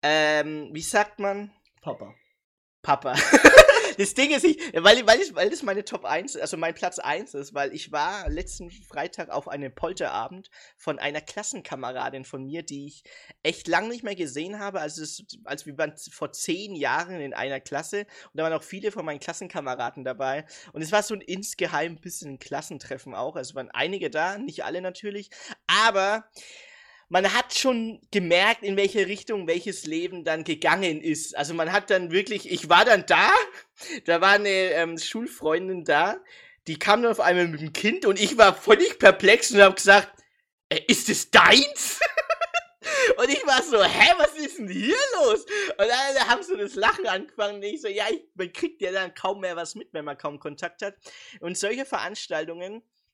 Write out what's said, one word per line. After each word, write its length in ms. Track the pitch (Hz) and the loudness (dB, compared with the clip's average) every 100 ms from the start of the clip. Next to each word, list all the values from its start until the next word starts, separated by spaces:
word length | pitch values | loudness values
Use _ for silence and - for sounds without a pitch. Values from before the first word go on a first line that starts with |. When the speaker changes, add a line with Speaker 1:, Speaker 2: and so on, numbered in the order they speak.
Speaker 1:
ähm, 680 | 151 156 151 151 147 151 151 | 0 2 2 0 -2 -6 -10
wie 80 | 151 | -12
sagt 380 | 160 220 208 - | -2 0 -2 -2
man? 320 | 202 196 208 _ _ _ | -6 -6 -10 _ _ _
Speaker 2:
Papa. 340 | - - 98 - _ _ _ _ _ _ | -12 -12 -14 -20 _ _ _ _ _ _
Speaker 1:
Papa. 340 | - 143 135 135 | -2 -2 0 -2
<laughs> 60 | - 262 - - - - 440 - | 4 10 12 12 10 8 2 -2
Das 160 | 196 | -2
Ding 180 | - 285 | 2 2
ist, 140 | 285 339 | 4 2
ich, 120 | 302 339 | 2 -4
weil, 320 | 160 175 233 220 | 4 6 6 6
weil 140 | 233 | 4
ich, 160 | 381 175 | 4 -2
weil 140 | 185 | -2
das 140 | 339 | -2
meine 200 | 240 196 | -6 -6
Top 220 | 208 202 - | -6 -10 -4
eins, 320 | 156 233 - | -6 -6 -8
also 180 | 151 170 | -8 -4
mein 180 | 160 | -6
Platz 240 | 165 180 170 | -4 -6 -6
eins 360 | - 156 214 | -6 -6 -6
ist, 200 | 143 139 | -12 -10
weil 200 | 143 143 | -6 -6
ich 180 | 151 - | -6 -8
war 380 | 147 156 202 170 | -4 -4 -6 -8
letzten 420 | 151 - - 175 | -8 -8 -12 -16
Freitag 580 | - - 147 165 - 165 | -18 -16 -10 -10 -8 -8
auf 200 | - - | -8 -8
einem 260 | 147 139 - | -10 -10 -8
Polterabend 760 | - 190 151 85 120 185 - - - _ | -8 -6 -6 -6 -8 -12 -20 -20 -20 _
von 200 | - 147 | -10 -6
einer 220 | 143 151 | -6 -8
Klassenkameradin 1040 | 151 - 208 269 - 135 127 127 127 131 | -10 -12 -10 -10 -12 -10 -10 -8 -8 -10
von 220 | 127 139 135 | -14 -14 -12
mir, 180 | 160 | -12
die 240 | 165 143 143 | -12 -14 -16
ich 160 | - _ - - - | -20 _ -20 -20 -8
echt 240 | 156 170 - | -6 -6 -2
lang 220 | 170 214 | -2 -2
nicht 140 | 240 | -8
mehr 120 | 226 196 | -10 -8
gesehen 440 | 160 131 165 208 | -8 -8 -10 -10
habe. 200 | 202 190 | -10 -8
Also 240 | 151 156 | -10 -10
es, 200 | 156 - 110 - | -14 -14 -18 -20
als 220 | - 151 - | -14 -14 -14
wir 120 | 143 | -6
waren 160 | 151 151 - | -8 -8 -20
vor 200 | - 151 | -12 -12
zehn 420 | - - 170 208 | -10 -6 -6 -6
Jahren 460 | 180 139 135 175 180 | -6 -4 -4 -4 -10
in 140 | 139 | -10
einer 260 | - 131 135 | -8 -8 -8
Klasse 480 | - 139 160 202 208 - - | -8 -10 -8 -10 -10 -18 -18
und 60 | - | -6
da 60 | |
waren 100 | 160 | -4
auch 100 | 160 | -4
viele 280 | 160 190 208 | -8 -8 -8
von 140 | 208 160 | -8 -10
meinen 140 | 147 | -10
Klassenkameraden 840 | - 170 185 180 139 123 117 - 131 | -10 -12 -10 -10 -8 -6 -8 -8 -10
dabei. 400 | 110 131 139 156 - - | -6 -4 -6 -8 -20 -18
Und 100 | - | -12
es 120 | 160 | -2
war 100 | 208 | 0
so 100 | 208 | 0
ein 80 | 214 | -8
insgeheim 760 | - 185 202 - 170 156 165 165 | -8 -10 -10 -6 -4 -4 -4 -8
bisschen 360 | 185 - 151 135 | -16 -14 -14 -16
ein 40 | |
Klassentreffen 720 | - 143 151 147 - 131 - | -10 -10 -10 -16 -12 -14 -12
auch. 220 | 101 127 160 | -10 -8 -8
Also 200 | 131 135 | -12 -12
waren 140 | 131 | -10
einige 380 | - 147 190 165 | -4 -4 -4 -6
da, 280 | 151 170 202 | -4 -4 -4
nicht 260 | 240 - | -12 -10
alle 160 | - 165 | -8 -8
natürlich, 480 | 185 180 208 202 202 - - - - | -10 -10 -12 -12 -14 -20 -20 -14 -2
aber 640 | 180 226 196 190 220 220 - - - - - - - _ | 2 4 2 0 -2 -6 -20 -20 -20 -20 -20 -20 -20 _
man 240 | 180 196 | 0 2
hat 200 | 208 - | 0 -2
schon 460 | - 269 240 226 220 _ | -2 0 0 -4 -10 _
gemerkt, 520 | 202 175 170 196 226 | -4 2 4 4 2
in 140 | 202 196 | -2 0
welche 280 | 196 208 185 | 0 2 -2
Richtung 380 | 202 - 214 170 | -4 -6 -6 -2
welches 400 | 170 190 175 - | -4 -4 -10 -6
Leben 380 | 160 175 180 | -6 -6 -6
dann 220 | 160 160 156 | -4 -4 -4
gegangen 560 | 151 165 170 190 156 | -2 2 2 0 -4
ist. 340 | 165 156 - - | -4 -6 -6 -6
Also 180 | 143 | -6
man 200 | 165 160 | -4 0
hat 160 | 196 202 | 0 0
dann 220 | 190 175 | -2 0
wirklich, 380 | 170 196 208 - | -2 -2 -6 -6
ich 200 | 170 156 | -8 4
war 160 | 170 220 | 4 6
dann 180 | 208 - | 4 4
da, 240 | 170 202 415 427 - - _ - 294 - | 2 6 4 2 -10 -20 _ -14 -12 -2
da 160 | 170 | 2
war 100 | 190 | 4
eine, 400 | 202 208 190 185 | 4 2 0 0
ähm, 260 | 160 170 165 | 0 -2 -4
Schulfreundin 840 | - 226 233 - 151 160 185 185 | -8 -8 -10 -8 -2 -2 -2 -8
da, 320 | 160 147 175 370 - - - _ - | 0 2 2 -2 -12 -20 -20 _ -12
die 120 | 156 | -8
kam 240 | - 214 | 2 4
dann 80 | 233 | 4
auf 80 | 220 | 2
einmal 300 | 156 180 175 | 2 2 0
mit 100 | 151 | -2
dem 140 | 156 | -8
Kind 320 | - 202 359 233 | -2 -2 0 0
und 120 | 196 | 2
ich 200 | 208 226 | 0 6
war 180 | 208 185 | 6 6
völlig 420 | - 208 381 - | 4 4 4 6
perplex 540 | 214 185 196 233 - | 6 6 6 4 4
und 80 | 208 | 8
hab 160 | 196 190 | 8 6
gesagt, 320 | 196 202 190 - _ _ _ _ _ | 6 6 6 -12 _ _ _ _ _
„Äh, 100 | - - | -6 0
ist 220 | 233 - | 0 2
es 200 | - - | -4 6
deins?“ 680 | 208 175 233 277 587 - - - | 8 8 8 4 -4 -8 -2 -2
<laughs> 40 | - - 659 679 698 698 _ 640 587 508 508 | -2 -4 -4 -2 -6 -8 _ -6 0 2 4
Und 120 | - | 2
ich 160 | 277 466 | 2 2
war 160 | 262 | 2
so, 220 | 254 233 | 4 4
„Hä, 300 | 185 196 220 349 | 4 6 6 6
was 160 | 302 311 | 2 0
ist 220 | 294 370 | -10 -8
denn 120 | 202 | -10
hier 260 | 185 214 453 554 453 | -6 0 0 0 2
los?“ 220 | 277 214 - 415 392 - | 2 2 -2 -6 -6 -2
Und 100 | 208 | 0
dann 400 | 240 277 269 226 | 0 0 0 2
haben 140 | 240 | 0
so 120 | 349 370 | 0 -6
das 200 | 202 214 | -6 0
Lachen 300 | 220 427 359 | 0 0 -2
angefangen 480 | 190 - - 202 208 | -4 -6 -6 -6 -4
und 80 | |
ich 180 | 202 214 | -10 -8
so, 60 | 214 | -8
„Ja, 180 | 202 208 | -4 -4
ich, 140 | 330 - - | -4 -8 -10
man 160 | 185 | -10
kriegt 280 | - 339 - | -6 -8 -6
ja 100 | 180 | -6
dann 220 | 190 185 | -4 -6
kaum 280 | - 190 202 | -6 -6 -4
mehr 140 | 185 170 | -6 -6
was 200 | 165 - | -10 -12
mit, 180 | - | -14
wenn 120 | 160 147 | -12 -10
man 120 | 143 | -10
kaum 220 | 151 147 | -10 -10
Kontakt 420 | 151 143 170 _ | -14 -10 -12 _
hat.“ 140 | 202 202 - - - - | -12 -12 -20 -20 -20 -14
Und 160 | 175 180 | -10 -6
solche 280 | 202 240 269 | -6 -6 -6
Veranstaltungen 960 | 208 156 214 - 160 160 170 180 220 _ _ _ | -6 -8 -10 -8 -8 -8 -10 -12 -14 _ _ _